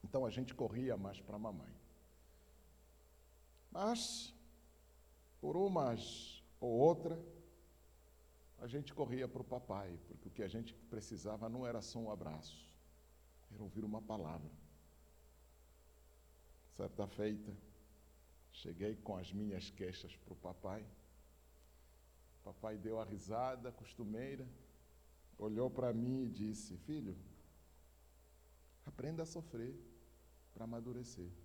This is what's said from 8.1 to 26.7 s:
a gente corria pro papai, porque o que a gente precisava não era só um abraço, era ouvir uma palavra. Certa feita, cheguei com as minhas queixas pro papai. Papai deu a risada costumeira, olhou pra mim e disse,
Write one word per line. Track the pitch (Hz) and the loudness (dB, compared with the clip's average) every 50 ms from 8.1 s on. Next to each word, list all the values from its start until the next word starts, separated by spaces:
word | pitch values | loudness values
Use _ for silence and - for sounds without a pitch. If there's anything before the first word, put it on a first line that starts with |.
| - - - - - - - - - - | -20 -20 -20 -20 -20 -20 -20 -20 -14 -8
a | - | -6
gente | 120 117 143 143 - - | -2 -2 -2 -2 -2 2
corria | - 147 117 120 127 131 | 2 2 4 4 2 2
pro | 123 - 131 | 2 0 -4
papai, | 120 - 127 123 - - 95 98 101 92 87 82 - - | -2 0 -2 -2 0 0 0 0 0 -2 -4 -6 -8 -12
porque | - - - | -14 -12 -12
o | 98 | -10
que | - - 107 | -4 -2 -2
a | 92 | 0
gente | 87 113 113 - - - - - | 0 -2 -4 -4 -8 -14 -10 -6
precisava | - 110 101 - 113 92 - 101 107 107 113 | -6 -6 -4 -4 -6 -4 -2 -2 -2 0 -2
não | 113 113 127 127 | -2 -2 0 0
era | 120 117 113 | 0 0 0
só | 98 - - | -2 -2 -2
um | 117 113 107 | -2 0 0
abraço, | 107 90 - 76 78 78 78 - - - - - - - - - - - - - - - - - - - - - 104 | -2 -2 -2 -4 -4 -4 -6 -10 -12 -12 -16 -18 -20 -20 -20 -20 -20 -20 -20 -20 -20 -20 -20 -20 -20 -20 -18 -14 -10
era | 104 107 | -8 -8
ouvir | 95 - 104 107 | -4 -2 -2 0
uma | 107 107 110 | 0 -2 -2
palavra. | 107 - 110 104 85 78 82 82 73 76 - - - - - - - - - - - - - - - - - - - - - - - - - - - - - - - - - - - - - - - - - - - - - | -2 -2 -2 0 0 -2 -2 -4 -6 -8 -10 -12 -16 -18 -20 -20 -20 -20 -20 -20 -20 -20 -20 -20 -20 -20 -20 -20 -20 -20 -20 -20 -20 -20 -20 -20 -20 -20 -20 -20 -20 -20 -20 -20 -20 -20 -20 -20 -20 -20 -20 -20 -20 -18 -6
Certa | - 98 95 - - 101 | -4 -4 -4 0 -2 -2
feita, | 98 - - 104 107 107 104 - 104 98 - - - - - - - - - - - - - - - - - - - | -2 0 2 2 2 2 0 -2 -6 -8 -10 -12 -16 -18 -20 -20 -20 -20 -20 -20 -20 -20 -20 -20 -20 -20 -20 -20 -18
cheguei | - - - 82 85 85 98 104 113 | -16 -10 -8 -6 -4 0 0 0 0
com | - - - 101 | 0 -2 -2 -2
as | 92 92 90 | -2 -2 -2
minhas | 90 101 107 104 98 90 85 - | -2 0 0 0 0 -2 -4 -6
queixas | - - 98 90 90 - - 90 92 | -6 -4 -4 -4 -4 -6 -8 -10 -12
pro | - - - 92 | -12 -12 -12 -12
papai. | - - 90 92 - - 98 95 110 104 - - - - - - - - - - - - - - - - - - - - - - - - - - - - - - - - | -8 -6 -8 -8 -4 -4 -4 -4 -2 -6 -10 -12 -16 -20 -20 -20 -20 -20 -20 -20 -20 -20 -20 -20 -20 -20 -20 -20 -20 -20 -20 -20 -20 -20 -20 -20 -20 -20 -20 -20 -12 -12
Papai | 98 95 - - 110 107 | -12 -10 -6 -4 -4 -4
deu | 104 92 110 113 110 | -2 0 0 0 0
a | 110 | 0
risada | 95 104 98 95 87 107 113 127 131 131 123 117 127 120 | 0 -2 -6 -2 0 2 2 2 2 0 -2 -6 -8 -8
costumeira, | - 113 - - - 120 104 107 113 127 135 139 127 131 123 - - - - - - - - - - - - - - - - - | -8 -12 -14 -6 -6 -4 -2 -2 -2 -2 -4 -4 -6 -6 -8 -10 -14 -18 -20 -20 -20 -20 -20 -20 -20 -20 -20 -20 -20 -20 -20 -8
olhou | - 104 110 107 110 127 131 | -2 0 2 4 6 4 4
pra | - - 123 120 | 4 4 4 6
mim | 117 113 120 123 131 131 131 | 6 6 6 4 4 4 4
e | 113 | 2
disse, | 95 92 104 107 107 104 - - | 2 2 2 0 0 -2 -4 -6